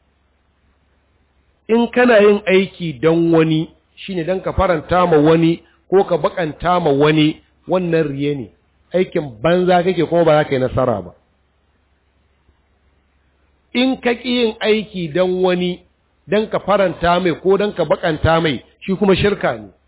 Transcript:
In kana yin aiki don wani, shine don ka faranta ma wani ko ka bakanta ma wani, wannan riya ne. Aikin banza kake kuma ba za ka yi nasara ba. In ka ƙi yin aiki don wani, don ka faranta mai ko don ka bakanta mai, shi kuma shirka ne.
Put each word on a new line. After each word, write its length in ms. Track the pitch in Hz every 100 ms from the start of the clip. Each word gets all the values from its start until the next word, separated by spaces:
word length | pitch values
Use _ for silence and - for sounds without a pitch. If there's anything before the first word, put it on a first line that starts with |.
| _ _ _ _ _ _ _ _ _ _ _ _ _ _ _ _ -
In 180 | 226 233
kana 240 | 247 247 220
yin 200 | 208 202 202
aiki 520 | 190 196 - 170 127
don 300 | 160 165 165
wani, 380 | 165 160 156 165 _ _
shine 300 | - - 185
don 160 | 160 190
ka 120 | 180
faranta 540 | 151 185 165 - 180 175
ma 100 | 156
wani 440 | 151 165 165 170 _ _ -
ko 140 | 190
ka 120 | 190 165
bakanta 600 | 185 190 160 - 165 180
ma 100 | 165
wani, 500 | 139 151 156 151 - _ _ -
wannan 400 | 180 175 160 147
riya 260 | 139 143
ne. 160 | 143 110 _ _ _ _
Aikin 380 | 175 190 175 147 110
banza 400 | 160 180 180 180
kake 180 | 175 170 147
kuma 160 | 170
ba 180 | 165 151
za 20 | 151
ka 60 |
yi 40 | 135
nasara 420 | 127 - 127 101
ba. 120 | 87 - _ _ _ _ _ _ _ _ _ _ _ _ _ _ _ _ _ _ _ _ _ _ _ _ _
In 240 | 240 262 254
ka 100 | 254
ƙi 120 | 240 247
yin 260 | 247 226 226
aiki 520 | 220 214 214 185 165
don 280 | 151 185 185
wani, 420 | 185 180 180 180 _ _ _ _ -
don 200 | 202 220
ka 80 | 175
faranta 600 | - 202 185 151 170 175
mai 140 | 180 151
ko 160 | 180 190
don 160 | 208
ka 120 | 202
bakanta 560 | 151 180 170 151 160 165
mai, 220 | 165 120 - _
shi 160 | - 185
kuma 180 | 202
shirka 400 | 185 208 196 170 117
ne. 80 | 101 _